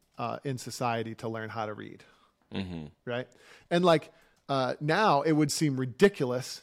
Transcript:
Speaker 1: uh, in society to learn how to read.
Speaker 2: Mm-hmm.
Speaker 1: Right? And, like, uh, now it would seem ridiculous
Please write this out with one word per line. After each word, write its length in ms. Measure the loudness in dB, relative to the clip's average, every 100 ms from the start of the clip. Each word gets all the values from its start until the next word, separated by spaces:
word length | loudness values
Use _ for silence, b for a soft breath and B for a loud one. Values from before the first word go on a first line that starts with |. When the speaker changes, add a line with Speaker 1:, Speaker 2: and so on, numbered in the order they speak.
| _ -8
Speaker 1:
uh, 220 | -6 -6
in 140 | -6 -8
society 560 | -8 -4 -2 -2 -4 -8
to 140 | -8
learn 200 | -6 -8
how 160 | -6 -6
to 60 |
read. 300 | -6 -12 -16 -20 b b b _
Speaker 2:
Mm-hmm. 320 | -8 -6 -8 -10 -12 -6
Speaker 1:
Right? 220 | -6 -6 -14 B B B
And, 160 | 2 6
like, 260 | 4 2 b b b -4
uh, 240 | -2 -2 -2
now 400 | 0 2 4 4
it 100 | 4
would 180 | 4 2
seem 280 | 2 0 0
ridiculous 840 | -4 4 4 4 -2 -2 -6 -12